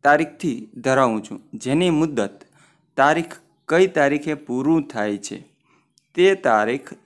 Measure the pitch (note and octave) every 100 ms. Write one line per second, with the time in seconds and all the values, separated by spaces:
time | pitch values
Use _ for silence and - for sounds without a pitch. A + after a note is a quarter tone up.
0 | C#3+ D3+ E3 - F3 A#2 - - C3 C3
1 | B2+ A2 G#2+ - _ G#2+ B2+ D3 F3+ D3+
2 | D#3+ B2 G2 - - _ _ _ _ -
3 | C#3 D#3+ E3 - _ _ - E3 F#3+ F#3
4 | C#3 D3 D3+ D3 D3+ B2+ C#3 D#3+ D3 A#2
5 | G#2 G#2 - - - _ _ _ _ _
6 | _ - F#3+ F#3+ C3 A2 G#2+ C3 - -